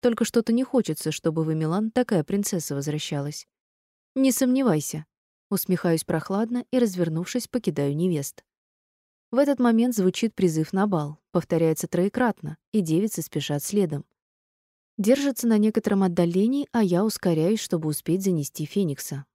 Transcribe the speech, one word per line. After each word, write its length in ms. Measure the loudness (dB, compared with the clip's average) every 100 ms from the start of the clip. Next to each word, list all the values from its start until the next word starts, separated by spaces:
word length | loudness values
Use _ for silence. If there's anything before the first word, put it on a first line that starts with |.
Только 240 | 0 0
что-то 280 | 0 0 2
не 120 | 0
хочется, 480 | 2 0 0 -4 -4
чтобы 320 | -4 -2 -2
в 80 | -2
Эмилан 380 | -2 -2 -2 -2
такая 340 | -2 0 0
принцесса 500 | 0 -2 -2 -4 -4
возвращалась. 720 | -6 -4 -4 -4 -6 -6 -10 -16 _ _ _ _ _ _
«Не 180 | 0 2
сомневайся», 720 | 2 2 2 2 2 0 -10 -12 _ _ _ _
усмехаюсь 540 | -4 0 0 2 0
прохладно 600 | 0 -4 -2 -4 -2 -4 -2
и, 80 | 0
развернувшись, 720 | 0 0 -2 -2 -4 -6 -4
покидаю 460 | -4 -2 -2 -2
невест. 500 | 0 0 -2 -4 -12 _ _ _ _ _ _ _ _ _
В 80 | 2
этот 220 | 2 4
момент 340 | 4 4 2
звучит 400 | 2 2 2 -4
призыв 380 | 2 0 2 -2
на 140 | 0 0
бал, 320 | 0 -2 -8 _
повторяется 540 | -4 0 2 2 0 -2
троекратно, 680 | 0 0 0 0 -2 -8 -14 _
и 80 | -2
девицы 420 | 0 0 0 -4
спешат 400 | -6 -6 -4 -4
следом. 420 | -2 -2 0 -4 -10 _ _ _ _ _ _ _ _ -4
Держатся 480 | 2 4 2 0 2
на 120 | 4
некотором 440 | 4 2 0 2
отдалении, 680 | 2 2 2 2 0 0 -2
а 100 | 0
я 220 | 2 2
ускоряюсь, 560 | 0 0 0 2 2 0
чтобы 280 | -2 -4 -2
успеть 340 | -4 -2 -2
занести 420 | 0 -2 -4 -6
Феникса. 600 | -4 -2 -2 -2 -8 -10 -12